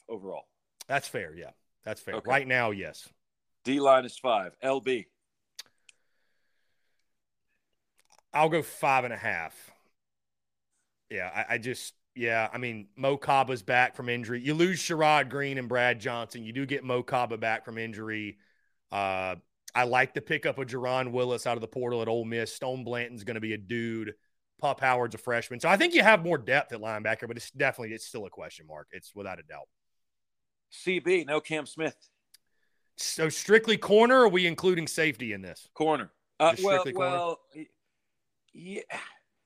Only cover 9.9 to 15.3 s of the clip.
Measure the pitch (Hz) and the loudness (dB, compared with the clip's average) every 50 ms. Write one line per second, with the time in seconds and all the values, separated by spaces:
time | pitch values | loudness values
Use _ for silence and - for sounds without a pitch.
9.9 | _ _ _ _ _ _ _ _ _ _ _ _ _ _ _ _ _ _ _ _ | _ _ _ _ _ _ _ _ _ _ _ _ _ _ _ _ _ _ _ _
10.9 | _ _ _ _ 113 98 90 90 76 104 110 - 120 120 110 127 120 - - - | _ _ _ _ -8 -6 -6 -6 -6 -6 -4 -2 -4 -4 -4 -6 -8 -8 -10 -14
11.9 | - _ _ _ _ 123 120 117 113 113 110 107 - 123 123 120 113 107 101 - | -16 _ _ _ _ -4 -2 0 0 0 0 -2 -4 -6 -8 -8 -8 -10 -12 -16
12.9 | _ 131 131 139 139 135 - 151 139 135 135 120 131 117 95 - 127 123 127 123 | _ -2 0 0 0 0 2 2 4 4 4 2 0 -4 -2 2 4 4 4 4
13.9 | - - 123 123 120 120 117 104 120 120 123 143 151 160 170 185 185 143 - - | 2 -4 -6 -4 -4 -4 -4 -6 -6 -4 -2 -2 2 4 4 2 2 0 -2 -2
14.9 | 170 156 156 151 151 147 139 127 | 0 4 4 6 6 6 4 2